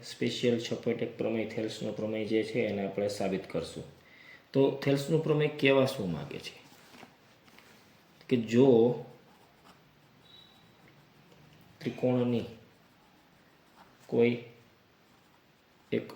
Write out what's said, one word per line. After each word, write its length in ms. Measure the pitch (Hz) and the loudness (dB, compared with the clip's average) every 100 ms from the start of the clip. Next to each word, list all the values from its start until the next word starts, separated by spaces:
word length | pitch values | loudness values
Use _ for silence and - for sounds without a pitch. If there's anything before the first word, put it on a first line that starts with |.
| - | -14
સ્પેશિયલ 500 | - 123 - 123 117 | -4 -4 0 0 0
છ 120 | - | -2
પોઇન્ટ 300 | - - 113 | -4 -2 -2
એક 160 | 113 - | -4 -4
પ્રમેય, 280 | 110 113 110 | -2 -2 -4
થેલ્સનો 460 | - 110 - 110 | -4 -6 -6 -8
પ્રમેય 340 | 104 107 110 104 | -6 -4 -4 0
જે 180 | 110 | 0
છે 160 | 104 123 | 0 0
એને 260 | 107 101 98 | -2 -2 -4
આપણે 220 | 98 101 | -2 -2
સાબિત 420 | - 98 92 - | -2 -2 -2 -4
કરશું. 340 | 82 78 - - - - - - - _ | -6 -6 -10 -16 -18 -20 -20 -20 -20 _
તો 180 | 139 139 | 2 2
થેલ્સનું 540 | - 143 139 - 160 | 2 0 0 2 0
પ્રમેય 240 | 156 151 151 | 2 2 0
કેવા 380 | - 135 135 131 | 2 4 4 4
શું 260 | - 95 | 0 -4
માગે 260 | 76 71 - | -6 -8 -12
છે? 220 | - - - - - - - _ _ _ _ - - - - _ _ - - | -14 -18 -20 -20 -20 -20 -20 _ _ _ _ -20 -20 -20 -20 _ _ -20 -2
કે 80 | 123 | 0
જો 680 | 110 117 135 117 120 - - - - - - _ - - _ _ _ _ - - - _ - _ - - _ _ _ - - - - - | 2 6 8 8 6 2 -8 -20 -20 -20 -20 _ -20 -20 _ _ _ _ -20 -20 -20 _ -20 _ -20 -20 _ _ _ -20 -20 -20 -20 -10
ત્રિકોણની 680 | 127 - 127 127 120 120 - - - _ _ _ _ _ _ _ _ _ _ - - _ - | -8 -2 0 2 0 -2 -4 -12 -20 _ _ _ _ _ _ _ _ _ _ -20 -20 _ -2
કોઈ 380 | 123 120 120 - - _ _ _ _ _ _ _ _ _ _ _ _ _ | 2 2 2 -8 -20 _ _ _ _ _ _ _ _ _ _ _ _ _
એક 200 | 117 - | -4 -4